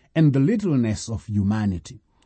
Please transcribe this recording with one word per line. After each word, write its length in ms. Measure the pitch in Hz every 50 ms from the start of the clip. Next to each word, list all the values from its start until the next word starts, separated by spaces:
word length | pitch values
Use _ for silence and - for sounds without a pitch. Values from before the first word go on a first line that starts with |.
| _ _ _
and 180 | 160 160 147 123
the 60 | 135
littleness 680 | 135 170 240 214 208 180 147 127 117 113 104 - - -
of 180 | 113 101 -
humanity. 760 | - 104 104 95 98 107 110 110 101 90 82 - - 131 - - _ _ _ _